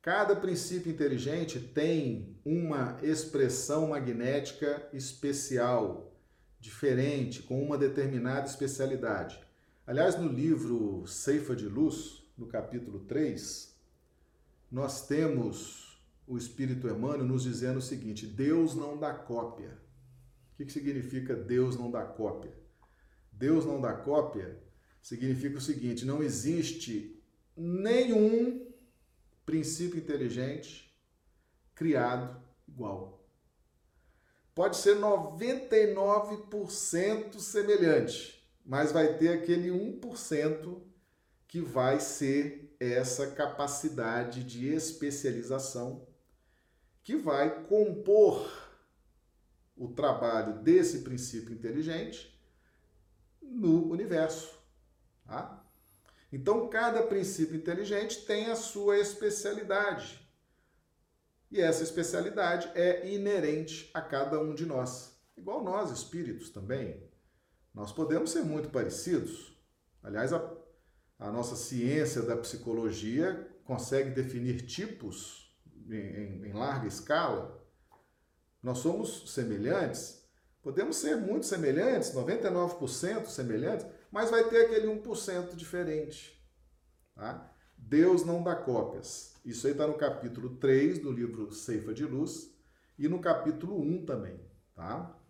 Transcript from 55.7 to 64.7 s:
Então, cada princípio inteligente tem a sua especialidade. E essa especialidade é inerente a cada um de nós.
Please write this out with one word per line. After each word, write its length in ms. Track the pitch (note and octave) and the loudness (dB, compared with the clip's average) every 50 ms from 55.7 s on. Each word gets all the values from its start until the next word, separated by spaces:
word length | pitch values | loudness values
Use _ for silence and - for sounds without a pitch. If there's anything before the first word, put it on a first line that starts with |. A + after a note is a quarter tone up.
| _ _ _ _ _ _ _ _ _ _ _ _ | _ _ _ _ _ _ _ _ _ _ _ _
Então, 380 | C#3 C3 C3 G3 G#3+ A#3 A#3 A#3+ | -12 -2 2 4 4 4 2 0
cada 340 | A3+ A3 A3+ A#3+ A3+ A#3 | 0 2 2 4 4 2
princípio 540 | A3+ - G3 G3 F3 - - D#3+ D#3+ D#3+ E3 | 2 2 2 0 0 -2 0 0 0 0 0
inteligente 720 | D#3 - F3 E3+ F#3+ G#3 G3 G#3 G3+ A3 A3+ - - - | -4 -2 -2 -2 -2 -2 -2 -2 -2 -2 -4 -6 -8 -2
tem 240 | - G#3 G#3 A3 A#3 | -2 -2 0 0 -2
a 40 | A3+ | -2
sua 440 | A3+ A3 - - G3+ G3+ G3+ G3+ G3+ | -4 -4 -6 -6 0 4 4 6 6
especialidade. 1200 | G3+ G3+ - - G#3+ G#3 G#3 - - - G#3 G#3+ G#3+ F#3+ F#3+ G3+ G#3 G3+ E3+ - - - - - - _ _ _ _ _ _ _ _ _ _ _ _ _ _ _ _ _ _ _ _ _ _ _ _ _ | 4 2 -2 -2 -2 0 0 0 -4 -4 -4 -4 -2 0 0 2 2 0 -2 -4 -8 -12 -16 -18 -20 _ _ _ _ _ _ _ _ _ _ _ _ _ _ _ _ _ _ _ _ _ _ _ _ _
E 80 | - G3+ | 2 4
essa 240 | E3+ D#3+ E3 D#3+ | 4 6 4 4
especialidade 880 | D#3+ D#3+ - F3+ D#3+ - - F3 E3+ G#3 - G#3 F#3 F3 F3 F3 E3+ - - | 0 -2 -2 -2 -2 0 0 -2 -2 -2 0 0 2 2 2 0 -2 -4 2
é 360 | F3 F3 F3+ F3 - F#3 F#3+ | 4 4 4 4 2 -2 -4
inerente 800 | G3+ G3+ G3 G3+ G3+ F#3 D3+ D3 D3+ D#3 D#3+ - - - - - - | -2 0 0 2 2 2 2 2 0 0 -4 -6 -10 -14 -14 -8 -8
a 80 | D#3+ | -8
cada 360 | D#3 - C#3+ C#3 C#3 C#3 D#3 D3+ | -6 -4 -2 -2 0 0 0 0
um 160 | D#3 D#3 D3 | 0 -2 -2
de 120 | C#3+ E3+ | -4 -4
nós. 520 | D#3+ | -2